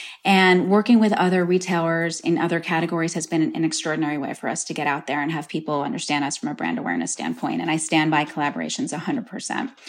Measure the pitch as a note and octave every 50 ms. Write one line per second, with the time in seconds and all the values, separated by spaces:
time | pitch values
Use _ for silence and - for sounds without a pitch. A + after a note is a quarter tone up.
0 | - - - - - G3 G3 F#3+ F#3 F#3 F3+ F3+ F3 F3+ G3 G#3+ G#3 - A#3+ A3+
1 | A3 G#3 G3+ - F3+ F3+ F#3 F#3 F3 E3+ F3+ F#3 F3+ F3+ F3+ E3+ E3 E3 E3 E3
2 | E3 E3 E3 - - D#3+ E3+ - D#3+ E3+ E3 E3 D#3+ - E3+ D#3+ E3 E3 E3+ E3
3 | D#3+ E3 - E3 D#3 - - D#3+ D#3 - - E3 E3 D#3 D#3 - - E3 D#3 D#3
4 | D#3 D3 D3+ D3 C#3 A2+ - - - B2 C#3 - - - D#3 - D3 C#3+ C#3+ C#3+
5 | - - C#3 D3 C#3+ D3+ D#3+ D3+ C#3+ - - D#3 D#3 - D3+ C#3+ C#3+ D3 - D3+
6 | - - D3 C#3+ C#3+ C#3 - - - D3 D3 - - E2+ E2 - - E3 - -
7 | - - - - - - - - - D3 C#3 E3 - D#3 D#3 D#3+ - - E3+ D#3
8 | D#3 D#3+ D#3 D3 D3+ D3+ - D#3 D3 C#3+ - - A2+ - - - - - - D3+
9 | - - - - - - F#3 D#3+ - - - - - C4 - - -